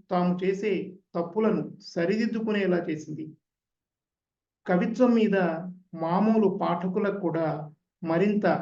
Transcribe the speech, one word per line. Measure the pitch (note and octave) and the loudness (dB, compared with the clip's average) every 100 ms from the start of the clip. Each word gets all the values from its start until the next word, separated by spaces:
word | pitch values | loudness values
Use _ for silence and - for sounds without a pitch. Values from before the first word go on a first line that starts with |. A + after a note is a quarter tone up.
| - | -4
తాము | F3+ F3+ F3 | 0 2 2
చేసే | F#3+ G3 G#3+ F3 - - _ E3+ | 0 0 0 -2 -4 -12 _ -6
తప్పులను | E3+ G#3+ A3 E3 - - - | -4 0 2 0 -2 -10 -8
సరిదిద్దుకునేలా | F3 E3+ A3 A3+ A3+ A3 G#3 F#3 F3 F3 | -2 0 2 0 -2 -2 0 2 0 0
చేసింది. | D3+ - - D#3 - _ _ _ _ _ _ _ _ _ _ _ _ - | -6 -8 -12 -12 -16 _ _ _ _ _ _ _ _ _ _ _ _ -2
కవిత్వం | F3 A3+ A3+ B3 A3+ | 0 0 2 4 4
మీద | G#3 F#3+ F3 E3 F3+ - _ D#3+ | 4 2 0 -2 -8 -14 _ -8
మామూలు | E3 F#3 G#3+ A3 F#3+ - | -2 2 4 4 2 2
పాఠకులకు | E3+ F3 F#3 G3 G3+ G3 | -2 -2 -2 -2 -2 -2
కూడా | E3+ E3 D#3+ D#3 - - _ _ | -2 -2 -2 -4 -8 -16 _ _
మరింత | E3 E3+ G#3 G#3 F3+ - | -2 2 2 2 2 0